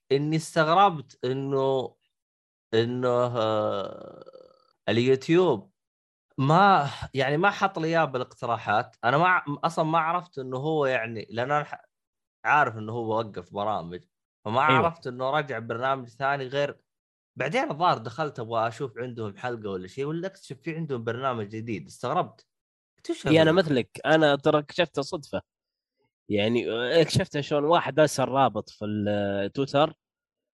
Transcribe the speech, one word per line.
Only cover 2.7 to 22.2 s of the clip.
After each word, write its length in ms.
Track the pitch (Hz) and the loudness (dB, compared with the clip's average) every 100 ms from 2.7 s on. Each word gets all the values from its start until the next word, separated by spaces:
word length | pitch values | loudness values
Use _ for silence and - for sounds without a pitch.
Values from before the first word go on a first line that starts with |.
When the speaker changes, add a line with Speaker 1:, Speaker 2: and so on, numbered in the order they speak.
Speaker 1:
إنه، 640 | 113 117 123 127 120 123 123 | 0 2 0 0 2 2 0
آه، 840 | 110 107 107 101 - - - - - - - _ _ _ - | 0 2 0 -2 -6 -10 -16 -18 -20 -20 -20 _ _ _ -2
اليوتيوب 840 | 113 123 131 - 170 180 110 - _ _ _ _ _ _ - | 2 4 2 4 4 4 2 -4 _ _ _ _ _ _ -2
ما، 520 | 135 165 202 180 143 - - | 2 6 6 6 2 -6 -6
يعني 240 | 131 131 147 | -2 0 2
ما 120 | 202 | 0
حط 300 | 196 196 170 | 2 0 0
لي 80 | 160 | 0
إياه 180 | 165 151 | 2 2
بالاقتراحات. 880 | 131 123 - 123 113 110 104 123 _ | -2 -6 -6 -4 -2 0 0 0 _
أنا 140 | 113 139 | 0 4
ما 100 | 180 | 4
ع-، 180 | 180 - 143 | 2 -2 -4
أصلًا 220 | 165 165 156 | -4 -2 0
ما 140 | 165 | 0
عرفت 400 | 160 175 170 - | 0 -4 -6 -12
إنه 180 | 131 131 | -8 -6
هو 280 | 151 156 135 | -2 0 0
يعني، 420 | 127 113 110 - | 0 -4 -8 -8
لأن 220 | 110 131 | -6 -2
أنا 120 | 147 | -2
ح-، 220 | 143 - _ _ _ _ _ _ 110 | -2 -10 _ _ _ _ _ _ 2
عارف 320 | 147 131 110 | 2 2 -2
إنه 140 | 107 | -8
هو 280 | 120 110 110 | -6 -2 -2
وقف 340 | 113 90 87 | -2 -8 -10
برامج، 500 | 101 104 98 85 90 - _ _ _ 107 | -6 -4 -4 -6 -12 -16 _ _ _ -4
فما 240 | 120 151 | 0 4
Speaker 2:
أيوة. 100 | 156 | 4
Speaker 1:
عرفت 280 | 165 160 135 | 2 -2 -10
إنه 220 | 123 131 | -6 -2
رجع 300 | 151 143 113 | -2 -2 -6
برنامج 500 | 113 117 131 135 120 | -6 -4 -2 -4 -6
ثاني 380 | - 135 143 127 | -6 -4 -4 -4
غير. 300 | 139 143 - _ _ _ _ _ - | -4 -4 -6 _ _ _ _ _ -8
بعدين 360 | 131 226 294 | -4 -2 -2
الظاهر 260 | 147 175 131 | 0 0 0
دخلت 420 | 113 - 151 - | -2 -6 -6 -6
أبغى 280 | 113 117 113 | -4 -2 -2
أشوف 300 | 113 139 117 | -2 -8 -8
عندهم 400 | 127 117 107 98 | -10 -8 -10 -8
حلقة 320 | 123 120 104 | -8 -6 -6
ولا 180 | 95 92 | -6 -8
شيء، 180 | 131 143 | -8 -6
ولا 220 | 165 185 | -6 -8
أكتشف 340 | 185 - 127 | -10 -18 -14
في 140 | 165 160 | -10 -8
عندهم 280 | 156 127 | -6 -6
برنامج 440 | 113 117 135 117 101 | -4 -4 -4 -4 -6
جديد. 400 | 110 117 98 - | -8 -8 -8 -10
استغربت. 600 | - 123 165 | -10 -4 -2